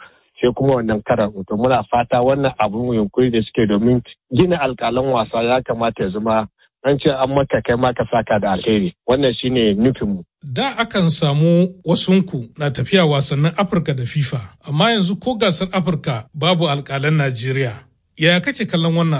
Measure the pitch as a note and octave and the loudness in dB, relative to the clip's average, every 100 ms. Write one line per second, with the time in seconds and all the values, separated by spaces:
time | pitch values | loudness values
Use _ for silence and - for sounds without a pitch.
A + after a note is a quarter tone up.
0 | - _ _ - B2 A#2+ C3+ C3 A2+ G#2+ | -8 _ _ -2 -2 0 0 0 0 -2
1 | - A#2 G#2 G2+ F#2 G#2+ B2 B2 G#2 A#2+ | 0 0 -2 -4 -6 -2 0 0 0 -2
2 | A#2+ B2 B2+ C#3 C#3 - G#2+ G#2+ B2 A#2 | 0 0 2 2 0 0 -2 -2 -2 0
3 | G2+ - B2+ A#2 A2 - G#2+ G#2 A#2 B2 | 0 0 0 0 -2 0 0 2 2 2
4 | - - - - F3+ E3+ C3+ B2 A#2 B2 | -2 -14 -4 0 2 2 -2 -2 -2 -2
5 | C3+ B2 A2 A#2 A#2 B2+ B2 A2+ A#2 - | 0 0 0 -2 0 0 0 -2 -2 -2
6 | G2 G2+ A2 A2 G#2+ _ _ _ C3 C#3+ | -4 -4 -2 0 -2 _ _ _ -2 0
7 | D#3 C3+ C3 C#3 C3+ B2 - A#2+ B2+ A#2+ | 2 0 0 0 0 0 0 0 0 -2
8 | A2+ A#2 G#2+ G#2+ G2+ F#2 - G#2+ F2+ - | -2 -2 0 0 0 -2 0 0 0 -4
9 | - C3 C3+ A2 B2+ B2+ A2 G2+ B2 - | -2 0 0 -2 -2 0 2 2 2 0
10 | G#2+ F#2+ F2 _ C#3+ B2+ C4+ A3+ A3+ G#3 | -4 -6 -8 _ -10 -4 -4 -2 -2 0
11 | E3+ D3+ D3 D3 E3 E3+ F#3 - - E3+ | 0 2 0 2 4 4 2 -2 -2 0
12 | - F#3+ F#3+ C#3+ A2+ - D3 B2+ B2+ G3 | 2 2 2 -4 -10 -6 -4 -4 2 4
13 | D#3+ C#3 C3+ C#3+ D#3 E3+ G3+ E3+ D#3+ C3 | 4 2 0 0 0 0 0 0 -2 -4
14 | A#2+ D3+ C3 C3 G2 - - D3 A3 A3+ | -4 -4 -4 -6 -10 -14 -6 0 2 2
15 | F3+ G3+ B3 A#3 G3+ D#3 F#3 F#3+ E3 D#3 | 0 -2 -4 0 0 0 -2 -2 -2 -2
16 | - A#2 - D3+ D#3+ F3 E3 C#3+ C#3 C#3 | -4 -6 -8 -4 0 2 0 -2 -4 -4
17 | D3 D#3 C3+ A#2+ B2 C3 B2 G#2 - _ | 0 2 0 -2 -4 -2 -4 -6 -16 _
18 | _ - D#3+ F3+ F3+ - G#3+ E3+ E3 E3 | _ -2 2 2 0 -4 -2 -2 0 0
19 | E3 C#3+ | 0 0